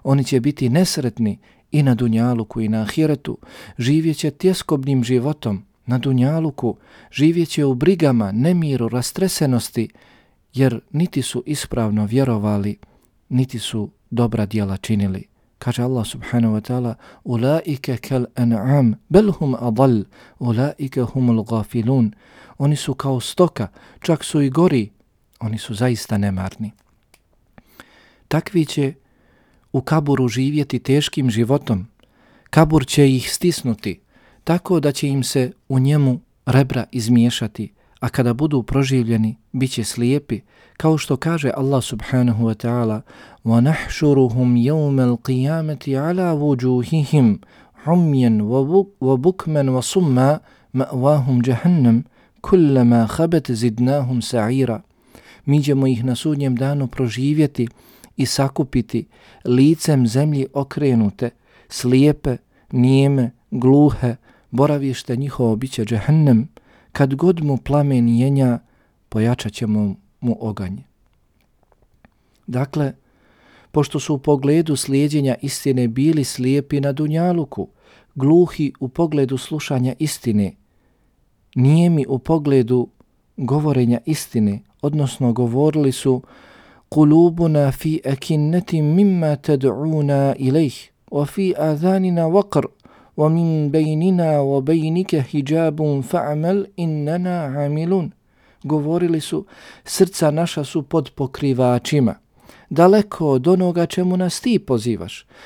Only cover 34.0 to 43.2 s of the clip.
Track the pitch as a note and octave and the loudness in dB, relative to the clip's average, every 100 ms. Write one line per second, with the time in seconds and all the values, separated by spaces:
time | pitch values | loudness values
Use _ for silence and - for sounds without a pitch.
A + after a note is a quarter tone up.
34 | _ _ _ _ - F3 - F3 C#3+ C3+ | _ _ _ _ -2 -2 0 0 0 0
35 | D3 C#3 B2 C#3 B2+ - - C3+ C3 D3+ | -2 -2 -2 -2 -2 -4 -4 0 2 4
36 | C#3 B2 - _ - B2 C3 C3+ A2 B2 | 2 0 -6 _ 0 2 2 -2 -6 -4
37 | A2 B2 A#2+ - G#2+ - G#2 - _ _ | 2 4 4 2 -6 -8 -12 -14 _ _
38 | B2 - A#2+ A#2 D#3 C#3+ A2 C3+ C3+ C3 | -4 -2 0 0 0 0 0 -2 0 0
39 | A2+ A2+ A2 G#2+ _ C3 C3 - G#2+ - | 0 0 0 -4 _ -4 -4 -4 -6 -2
40 | A#2+ C#3+ C#3+ A2 - _ _ - D#3+ D#3 | 0 0 -2 -8 -10 _ _ -4 0 0
41 | - C3+ D#3+ E3 C#3 - C3+ C3+ - A2+ | 0 -4 -2 -2 -2 -2 0 0 -2 -8
42 | - B2+ B2 A2 A2+ G#2+ A#2 A#2+ A2+ G#2+ | -4 0 0 0 -2 -2 -4 -2 -2 -4
43 | - - | -8 -20